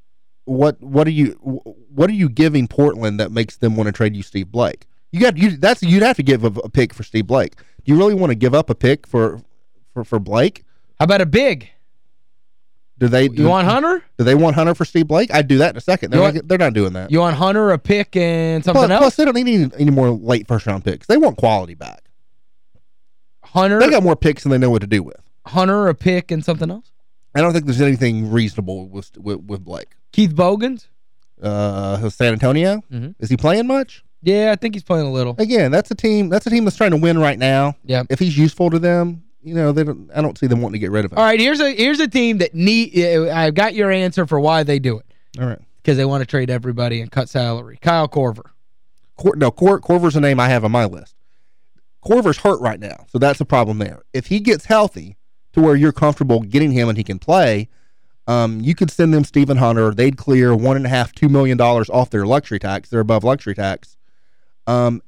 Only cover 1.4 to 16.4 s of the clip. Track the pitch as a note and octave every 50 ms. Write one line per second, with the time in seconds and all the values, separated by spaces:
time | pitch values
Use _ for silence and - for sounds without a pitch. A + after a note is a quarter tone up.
1.4 | - C3+ C3 - - A2+ G2+ - - - C#3+ C#3 D#3+ F#3+ A3 G3+ F3+ C#3 A2+ B2
2.4 | D#3 D#3+ D3+ C#3+ A#2+ A2+ - - C#3+ D3 - A2+ A2+ G#2+ G2+ G#2 G#2+ F2 G#2+ A2+
3.4 | A2+ G#2 - - - A2+ A2 A2 A2 G#2 F#2+ - A2+ G#2+ G#2+ G2+ F#2+ - - G2
4.4 | F#2+ F2+ G#2+ A#2 A#2+ F#2 - - - - - - - - - F3 A#3+ B3 F3 D3+
5.4 | F#3+ G#3+ E3+ C3+ D#3+ G#3 B3 - F#3+ E3 F3 G3 G#3+ B3 B3+ - C#3 C3+ C3+ A2+
6.4 | A2 A2+ G2 A2+ - G#2+ - C3+ A#2+ - - - A2 - - A2+ G#2 F#2 B2 C3+
7.4 | F#2+ - - - - - - - - - D3 E3 G3 G#3 G#3 F#3 F#3 D3+ A#2+ G#2+
8.4 | B2 B2+ B2+ D3+ - - A#2 - - B2 C#3+ - - - - A#2 A2 G#2+ D2+ A#2+
9.4 | - - - - - - - - - - - B2+ A#2 - A#2+ G#2+ F#2+ F#2+ G2+ A#2
10.4 | C#3 - - - - - - - - - - - D#3 E3+ G3+ G3 F#3 D#3 C#3 A3+
11.4 | C#4 C4 F#3 C3 - - - - - - - - - - - - - - - -
12.4 | - - - - - - - - - - - - B2+ A#2+ A#2+ B2+ C3+ C3+ A#2 A#2+
13.4 | D3 D#3+ F3+ F#3+ F3+ F#3 A3+ C4 D4 E4+ F#4 F4 - - - - A#2 A#2+ C3+ D3
14.4 | E3 E3 C#3+ E3 D#3+ E3+ E3+ - E3+ - - E3+ E3 D3+ D3+ F3 A#3 A#3 - D3+
15.4 | D3 C3 C#3 C3 D3+ E3+ - A#2 - - F#3 F3+ - F2 A#2 D#3 F#3+ G3 D3 D#3+